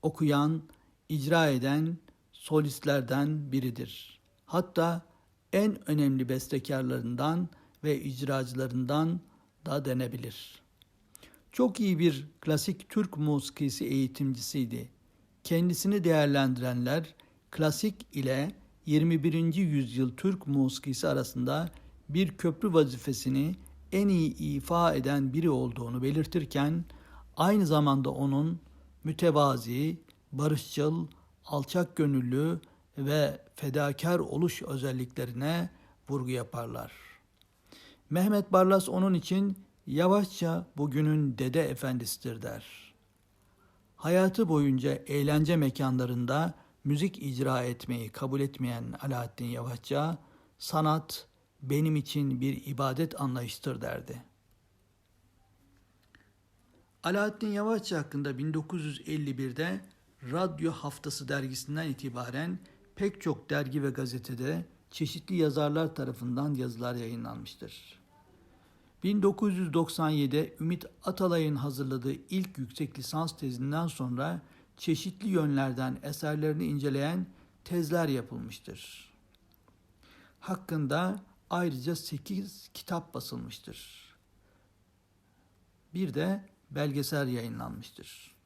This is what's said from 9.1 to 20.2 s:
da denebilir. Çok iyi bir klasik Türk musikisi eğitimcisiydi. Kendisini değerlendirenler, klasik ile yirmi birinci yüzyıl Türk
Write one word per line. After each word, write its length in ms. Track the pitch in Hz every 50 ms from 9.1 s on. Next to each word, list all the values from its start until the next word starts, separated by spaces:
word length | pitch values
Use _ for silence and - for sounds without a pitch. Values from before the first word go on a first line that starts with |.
| 175 175 - - _ _ _ _ _ _ _
da 180 | 160 135 143 139
denebilir. 800 | 135 127 127 131 120 110 120 117 113 107 - - - - - _ _ _ _ - _ _ _ _ _ _ - - - _ - _ _ -
Çok 280 | - 247 247 - -
iyi 180 | 226 196 185 151
bir 280 | 170 170 147 135 143 - - _
klasik 480 | - - 151 147 - - 190 - - _
Türk 280 | - 208 208 185 -
musikisi 680 | 156 151 151 147 143 135 - - - 147 139 127 - -
eğitimcisiydi. 1040 | 123 139 135 135 123 131 - 147 135 131 120 - - - 143 127 113 113 117 - - _ _ _ _ _ _ _ _ _ _ _
Kendisini 600 | - 170 165 170 180 175 - - 190 202 208 170
değerlendirenler, 1080 | 170 165 156 147 143 143 143 135 131 127 120 127 127 123 123 123 123 139 160 160 - - _ - _ _ _ _ _
klasik 560 | - - 156 151 151 - - 214 208 - 226 _ -
ile 420 | 143 135 131 135 131 139 175 - - - - - _ _
yirmi 380 | - 147 151 151 170 165 160 139
birinci 360 | 170 156 165 165 165 156 175
yüzyıl 560 | 196 170 147 143 135 117 113 123 131 127 123
Türk 300 | -